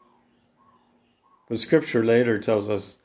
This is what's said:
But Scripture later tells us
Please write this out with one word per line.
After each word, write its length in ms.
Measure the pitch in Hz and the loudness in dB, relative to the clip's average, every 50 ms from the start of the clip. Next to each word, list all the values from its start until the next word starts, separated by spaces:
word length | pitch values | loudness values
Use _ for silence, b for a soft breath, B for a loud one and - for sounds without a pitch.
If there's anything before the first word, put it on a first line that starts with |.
| _ _ _ _ _ _ _ _ _ _ _ _ _ _ _ _ _ _ _ _ _ _ _ _ _ _ _ _ _ | _ _ _ _ _ _ _ _ _ _ _ _ _ _ _ _ _ _ _ _ _ _ _ _ _ _ _ _ _
But 140 | _ 117 113 | _ -6 -6
Scripture 420 | - - 160 156 156 - - 120 113 | -2 2 0 0 0 0 -2 0 2
later 340 | 113 117 120 123 120 113 101 | 4 4 4 4 2 0 -2
tells 280 | 101 - 110 104 101 | 0 0 0 0 0
us 300 | 107 104 98 98 - - _ | -2 -6 -6 -6 -12 -20 _